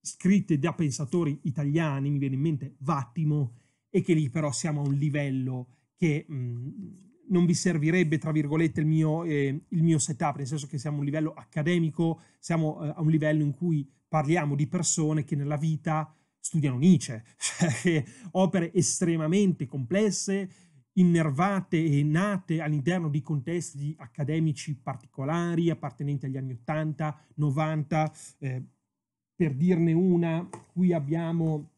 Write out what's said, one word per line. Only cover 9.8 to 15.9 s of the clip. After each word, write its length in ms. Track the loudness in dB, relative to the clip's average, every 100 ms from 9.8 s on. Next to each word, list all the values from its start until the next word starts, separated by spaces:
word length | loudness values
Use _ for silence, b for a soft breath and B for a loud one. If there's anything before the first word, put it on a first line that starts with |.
mio 160 | 4 4
setup, 380 | 0 -2 -2 -2
nel 100 | -6
senso 200 | -6 -6
che 120 | -8
siamo 180 | -6 -4
a 40 |
un 40 |
livello 280 | -2 -2 -2
accademico, 880 | -6 -8 -4 0 2 0 0 0 0 B B
siamo, 460 | -4 0 0 -2
eh, 80 | -8
a 60 | 0
un 100 | 2
livello 320 | 4 4 2
in 100 | 0
cui 360 | 0 0 0 -2 _ _
parliamo 460 | 0 2 2 2
di 120 | 0 0
persone 580 | 0 -2 0 0 0
che 120 | -2 -4
nella 200 | -2 -2
vita 580 | -2 -2 -2